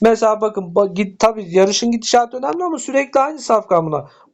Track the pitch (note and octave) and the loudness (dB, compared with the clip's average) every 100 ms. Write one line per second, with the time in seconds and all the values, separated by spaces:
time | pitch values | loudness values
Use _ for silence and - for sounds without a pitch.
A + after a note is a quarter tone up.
0 | A3 A3+ A3+ G#3+ G#3+ G#3 F3+ F3+ G3 F3+ | 2 2 2 0 -2 -4 -2 0 0 0
1 | G3 - A3 A3 F3+ F#3 G3 G3+ A#3 A#3 | -4 0 0 0 -2 2 2 2 -2 -2
2 | A#3 A#3+ A#3 B3+ C4+ E4+ F4+ D4+ - C4+ | 0 2 2 -2 -4 -4 -4 -4 -2 -2
3 | C#4 C4+ C#4 D#4 A#3+ A3 - F3 D#3+ D3 | 0 0 0 -2 0 0 2 0 0 -4
4 | C#3+ _ _ | -8 _ _